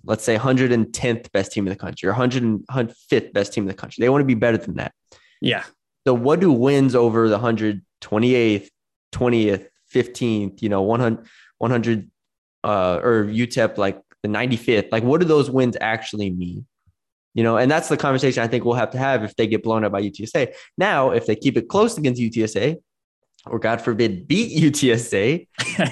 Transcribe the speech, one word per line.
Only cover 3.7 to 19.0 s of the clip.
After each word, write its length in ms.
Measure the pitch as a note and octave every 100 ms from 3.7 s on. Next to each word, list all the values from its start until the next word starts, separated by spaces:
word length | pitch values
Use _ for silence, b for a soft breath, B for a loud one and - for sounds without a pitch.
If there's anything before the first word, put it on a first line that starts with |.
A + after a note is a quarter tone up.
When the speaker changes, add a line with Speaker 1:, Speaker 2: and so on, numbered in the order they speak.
Speaker 1:
country. 280 | - - -
They 80 | A#2+
wanna 140 | C#3+
be 100 | C3+
better 240 | A#2 A#2+ A2+
than 160 | -
that. 180 | - - - _ b b b
Speaker 2:
Yeah. 240 | - G#2 - _ _ _ C3+
Speaker 1:
So 60 |
what 280 | A#2+ C3 E3+
do 120 | F#3
wins 420 | A#2 C3+ C#3 C3+
over 360 | A#2+ A#2 A2+ A2+
the 80 | G#2
hundred 440 | A#2+ A2+ G#2+ G#2 - _
twenty-eighth, 680 | - G#2+ B2 B2 A2+ G2+ - _ _ _ _
twentieth, 600 | - B2 A#2 G#2+ F#2+ - _ _
fifteenth, 760 | B2+ A#2+ - B2 G#2+ G2 G2
you 60 | A2
know, 140 | G2
one 180 | G2 A#2
hundred, 260 | A#2+ A2+ B B B _
one 140 | A#2
hundred, 400 | A#2+ A2+ A2+ - _ _ _ _ _
uh, 380 | - G2+ F2+ F2+
or 220 | A#2+ A2+
utep, 540 | G#2 A2 A#2+ C3 A2 -
like, 240 | G2 G2 _ _
the 60 | G#2
ninety-fifth, 640 | G#2+ B2+ A2+ - A2 -
like, 100 | A2
what 200 | A#2+ E3
do 40 | E3+
those 240 | D3+ B2+
wins 280 | C3 B2 -
actually 500 | A2 A2+ - G#2+ G2
mean? 360 | F2+ F2+ G2 B2 _ _ _ _ _ _
You 100 | A#2
know, 140 | A2+ A2+
and 140 | B2+
that's 180 | D#3+ -
the 80 | D3
conversation 460 | C#3+ C3 C3+ B2
I 60 | A#2
think 160 | B2 A#2+
we'll 80 |
have 160 | A#2+ A2
to 80 |
have 260 | B2+